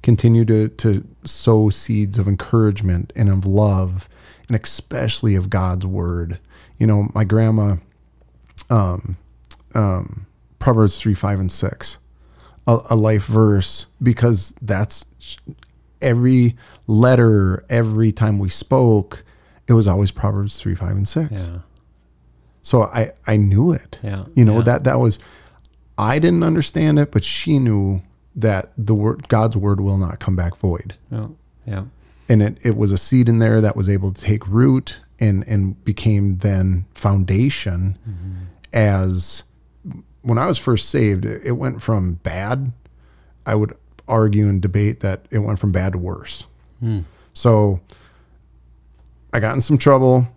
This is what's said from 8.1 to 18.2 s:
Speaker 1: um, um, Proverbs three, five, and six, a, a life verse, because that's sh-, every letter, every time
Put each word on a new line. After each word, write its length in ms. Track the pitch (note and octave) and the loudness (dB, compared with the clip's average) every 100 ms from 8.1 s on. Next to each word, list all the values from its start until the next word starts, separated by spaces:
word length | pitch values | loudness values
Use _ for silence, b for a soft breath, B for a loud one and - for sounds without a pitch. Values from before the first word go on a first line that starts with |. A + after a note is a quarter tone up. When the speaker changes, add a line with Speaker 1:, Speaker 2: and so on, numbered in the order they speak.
| _ _ _ _ - - | _ _ _ _ -16 -2
Speaker 1:
um, 480 | A#2 F#2+ F2+ - F2+ _ _ _ - _ | 0 0 -4 -8 -12 _ _ _ -20 _
um, 500 | A#2 G2+ F#2 - - - _ _ _ | -2 0 -2 -6 -12 -18 _ _ _
Proverbs 400 | C3+ A2+ G#2 - | 0 4 2 2
three, 140 | A2+ | -2
five, 260 | G2 G2+ G2 | -2 -2 -2
and 120 | F#2+ | -4
six, 480 | - F#2 - - - _ b b b b b - | -4 -6 -6 -12 -14 _ b b b b b 0
a, 120 | A2+ - | 0 2
a 40 | |
life 300 | A2+ G#2+ G#2+ | 2 2 0
verse, 600 | - A2 A2 G2+ F#2+ - - _ | 2 2 4 4 0 -6 -10 _
because 540 | B2 A#2+ A#2+ G#2 - - | 0 2 2 2 -4 -10
that's 440 | G#2 G2 G#2 - - _ | -6 -4 -4 -6 -12 _
sh-, 180 | - - - - _ _ _ _ | -20 -18 -18 -20 _ _ _ _
every 540 | C#3 A#2+ B2 B2+ A#2+ A#2 B B - | -2 2 4 4 2 0 B B -2
letter, 760 | G#2+ B2 B2+ A2+ G#2 F#2+ F#2 - | 4 6 6 4 4 0 -2 -2
every 420 | A#2+ A2+ G#2+ A2+ | -2 0 0 0
time 280 | G#2 | 0